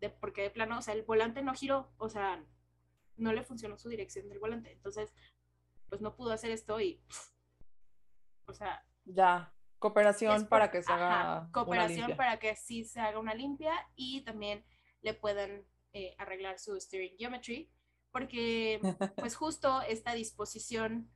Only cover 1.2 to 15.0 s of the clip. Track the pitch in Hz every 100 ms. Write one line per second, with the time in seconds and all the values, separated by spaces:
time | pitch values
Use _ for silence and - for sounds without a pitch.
1.2 | 226 233 277 262 277 277 262 - 220 220
2.2 | 196 175 156 _ _ _ _ _ _ -
3.2 | 226 220 254 233 220 208 233 226 190 202
4.2 | 202 202 214 233 226 - 196 202 214 _
5.2 | - _ _ _ _ - - 202 214 220
6.2 | 247 220 226 226 - 214 202 - - -
7.2 | - _ _ - - - - - - -
8.2 | - - - 196 202 165 - _ - 185
9.2 | 185 175 170 - - - 220 208 208 202
10.2 | 220 214 214 220 208 180 175 175 175 175
11.2 | 175 160 165 247 226 175 170 170 240 -
12.2 | 254 220 220 214 - 233 220 240 220 214
13.2 | 220 226 269 285 311 339 - - 254 269
14.2 | 247 220 208 208 - _ _ _